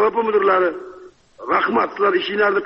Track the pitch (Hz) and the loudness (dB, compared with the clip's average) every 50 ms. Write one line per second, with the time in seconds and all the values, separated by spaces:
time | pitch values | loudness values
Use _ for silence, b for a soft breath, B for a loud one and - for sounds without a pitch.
0 | 208 220 - 233 226 220 214 208 190 196 190 185 185 170 156 - - - - - | 2 2 2 0 -2 2 2 2 4 4 2 2 2 0 -2 -6 -14 -16 -18 -20
1 | - - _ _ _ _ _ - 104 123 - 190 - - 220 226 190 - - - | -20 -20 _ _ _ _ _ -14 -6 -2 -2 -2 0 0 0 0 -2 -2 -2 -2
2 | 202 202 180 185 180 185 202 208 208 202 196 196 202 | 0 0 2 0 -2 -2 -2 0 0 2 0 -2 -4